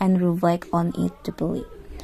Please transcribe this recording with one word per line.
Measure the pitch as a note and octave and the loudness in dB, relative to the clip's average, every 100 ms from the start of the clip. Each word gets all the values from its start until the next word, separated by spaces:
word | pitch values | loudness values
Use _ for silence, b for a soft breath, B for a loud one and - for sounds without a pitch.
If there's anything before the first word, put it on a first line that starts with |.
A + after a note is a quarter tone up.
and | F#3+ F#3 | 2 4
reflect | F3+ E3+ F3 F3 - | 4 2 2 2 0
on | E3+ E3+ F3 | 0 0 0
it | F3 - | -2 -4
deeply | - - D#3+ E3 - - B B | -8 -4 -4 -4 -8 -14 B B